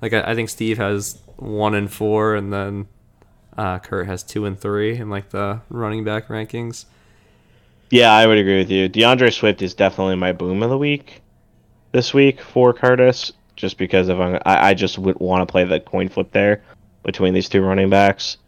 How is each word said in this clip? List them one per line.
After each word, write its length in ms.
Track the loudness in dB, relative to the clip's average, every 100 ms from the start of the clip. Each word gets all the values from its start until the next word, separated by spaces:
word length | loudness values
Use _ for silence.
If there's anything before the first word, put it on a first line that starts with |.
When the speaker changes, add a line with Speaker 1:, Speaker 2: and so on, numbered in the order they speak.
Speaker 1:
Like, 100 | -4
I, 200 | -2 -2
I 20 |
think 160 | -4 -6
Steve 260 | -6 -4 -4
has 440 | -4 -4 -8 -14 _ -18
one 380 | -10 -4 -2
and 160 | -2 -4
four, 440 | -6 -2 0 0
and 180 | -2 -4
then, 360 | -6 -6 -8 -12 _ _ _ _ _ _ -8
uh, 220 | -6 -8
Kurt 280 | -8 -8 -6
has 140 | -8
two 200 | -10 -8
and 140 | -6 -6
three 380 | -6 -4 -4 -6
in, 100 | -8
like, 220 | -10 -10
the 300 | -8 -8 -8 -12
running 320 | -10 -8 -6
back 220 | -6 -8 -8
rankings. 580 | -10 -10 -10 -12 -14 -20 _ _ _ _ _ _ _ _ _ 0
Speaker 2:
Yeah, 220 | 4 6
I 140 | 8 6
would 100 | 4
agree 220 | 4 2
with 120 | 0
you. 180 | 0 0
DeAndre 440 | 2 4 4 2
Swift 300 | 2 0 0
is 100 | -4
definitely 420 | 0 0 0 -2 -2
my 160 | -2
boom 300 | -4 -4 -4
of 60 | -2
the 80 | -2
week 460 | -2 -4 -8 -20 _ _ _ _ _ _ _
this 200 | -2 0
week 280 | 4 2 2
for 340 | -4 2 2
Curtis, 580 | 4 2 4 4 2 -4 -16 _ -10
just 220 | -8 -6
because 300 | -2 0 0
of, 100 | 0
I, 200 | -2 -2
I 300 | 2 4 4
just 240 | 2 -2 -4
would 200 | -4 -2
wanna 260 | 0 0 0
play 180 | 0
the 160 | 0 -2
coin 280 | -4 -6 -4
flip 220 | -6 -4
there 300 | 0 0 0 _ _ _ _
between 300 | -10 -2 0
these 160 | 0 0
two 140 | 0
running 260 | 0 0 2
backs. 480 | 4 4 2 -6 -14